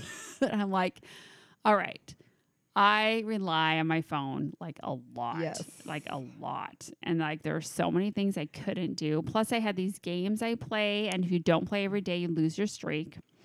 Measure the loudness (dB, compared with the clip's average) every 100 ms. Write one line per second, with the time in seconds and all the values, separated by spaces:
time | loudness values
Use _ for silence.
0 | -10 -12 -12 -2 0 2 2 2 2 -2
1 | -16 -20 -20 -20 -20 _ 4 4 2 -6
2 | -18 -20 _ _ _ _ _ 4 6 6
3 | 4 2 0 0 2 4 4 4 4 2
4 | 0 -2 -2 -2 -4 -4 -10 -8 -6 -6
5 | -8 -6 -4 -2 -4 -6 -10 -14 -10 -8
6 | -6 -8 -8 -10 -8 -6 -8 -12 -18 -8
7 | -2 0 0 -4 -4 -4 -4 -2 0 2
8 | 0 0 0 0 -6 -8 -6 -4 -4 -2
9 | 0 0 0 0 2 0 0 0 -2 -4
10 | -4 -2 0 0 -2 -4 -2 0 0 0
11 | 0 0 2 2 4 4 2 0 0 0
12 | 0 0 0 2 2 2 -2 -2 -4 -4
13 | -4 -10 -20 _